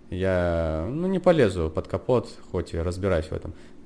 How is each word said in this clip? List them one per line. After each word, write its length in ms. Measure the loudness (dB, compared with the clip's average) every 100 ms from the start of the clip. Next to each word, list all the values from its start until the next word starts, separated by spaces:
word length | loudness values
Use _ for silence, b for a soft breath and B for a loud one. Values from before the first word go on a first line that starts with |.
| -10
Я, 760 | -2 2 2 2 2 0 -2 -2
ну, 180 | -2 -2
не 100 | 2
полезу 540 | 4 6 4 2 -2
под 140 | -2 -4
капот, 400 | -4 2 0 0 -14 -6
хоть 240 | -6 -4
и 40 | -4
разбираюсь 480 | -4 -2 0 0 -2
в 60 |
этом. 200 | -8 -10 -14 B B